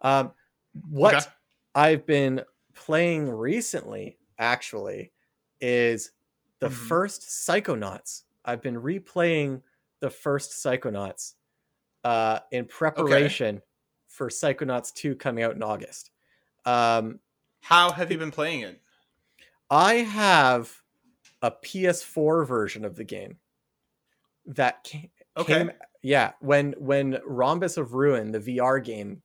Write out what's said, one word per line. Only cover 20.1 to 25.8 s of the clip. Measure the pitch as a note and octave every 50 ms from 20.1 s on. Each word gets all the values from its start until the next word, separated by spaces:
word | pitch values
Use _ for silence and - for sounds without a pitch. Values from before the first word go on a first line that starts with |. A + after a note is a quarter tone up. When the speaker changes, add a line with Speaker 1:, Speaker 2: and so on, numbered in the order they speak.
| G3+ G#3+ G#3 G3 F3+ D#3 C3+ B2+ B2+ A#2+ A2+ - - - _ _ _ _ _ _ _ _ _ _ _ _
Speaker 1:
a | - A#2
P | - - - - - F#3+ F#3
S | F3+ F3 F3
four | - - - E3+ D3+ D3+ D#3+ E3+ D3+
version | B2 B2+ A2+ G#2+ F#2+ - A2 G#2+
of | G2+ E2+
the | F2 A2
game | - - G2 G2 F#2+ F2+ - _ _ _ _ _ _ _ _ _ _ _ _ _ _ _ _ _ _ _ _ _
that | F3+ C3 - C3 B2 - - -
ca-, | - - D3+ E3 - _ _ _ _ _
Speaker 2:
Okay. | - E3+ - D3+ D#3
Speaker 1:
came, | E3+ E3+ - -